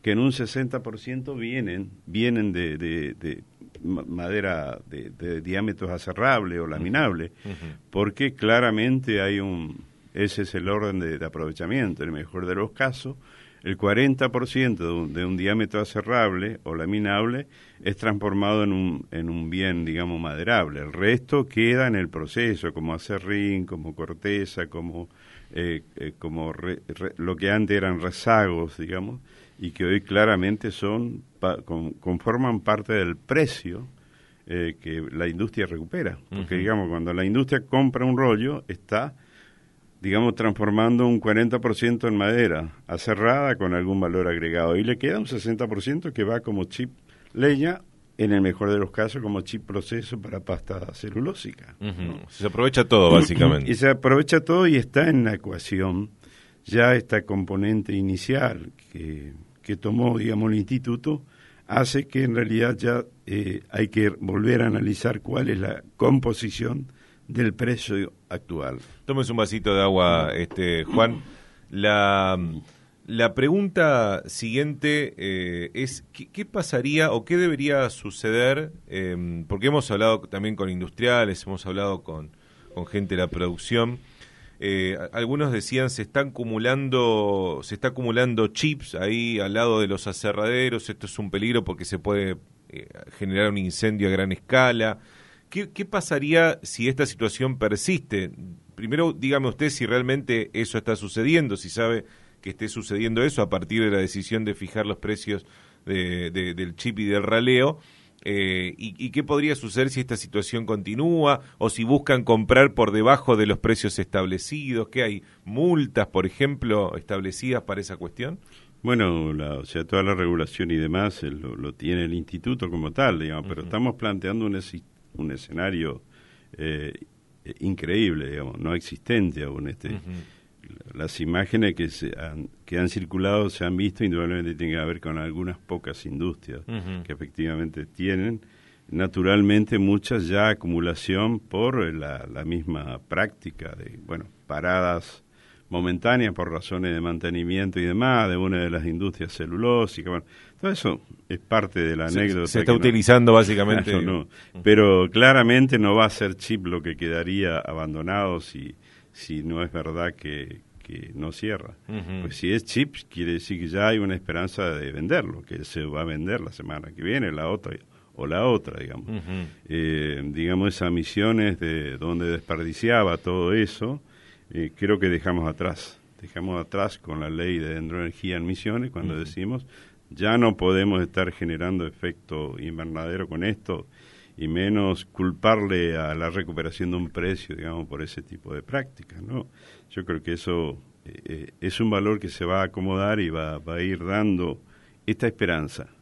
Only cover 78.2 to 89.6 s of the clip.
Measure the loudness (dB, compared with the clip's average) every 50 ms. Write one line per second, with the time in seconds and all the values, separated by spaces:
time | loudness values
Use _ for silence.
78.2 | 0 2 2 4 4 4 2 0 -2 -8 -12 -18 -16 -8 -6 -4 -4 -4 -4 -4
79.2 | -4 -6 -6 -8 -6 -6 -4 0 2 2 2 2 2 0 0 2 4 4 4 2
80.2 | -2 -8 -8 -6 -4 -4 -4 -2 -4 -4 -4 -4 -6 -8 -4 -2 2 2 4 4
81.2 | 4 2 0 -6 -6 -10 -10 -8 -6 -6 -4 -2 -2 -2 -4 -4 -8 -12 -12 -12
82.2 | -12 -14 -18 _ _ _ _ -20 -20 -14 -10 -10 -10 -4 -4 -4 -2 0 0 0
83.2 | 0 -2 -2 -2 -2 -4 -4 -6 -6 -2 0 0 0 0 -2 -8 -14 -20 -20 _
84.2 | -20 -20 -20 -20 -20 -20 -14 -6 -4 -2 0 0 0 -2 -4 -4 -8 -8 -4 -4
85.2 | -4 -2 -2 -2 -2 0 -2 -2 -4 -2 -2 0 0 -2 -2 -6 -8 -2 -2 -2
86.2 | -2 -2 -6 -8 -6 -4 -4 0 2 2 0 0 0 0 2 4 4 4 4 4
87.2 | 4 2 2 2 0 -2 -4 -6 -6 -10 -8 -4 -4 -4 -2 -2 -2 0 2 4
88.2 | 2 4 4 2 2 2 2 0 0 0 0 -2 -8 -10 -6 -2 -2 0 0 0
89.2 | 0 0 0 0 0 0 0 2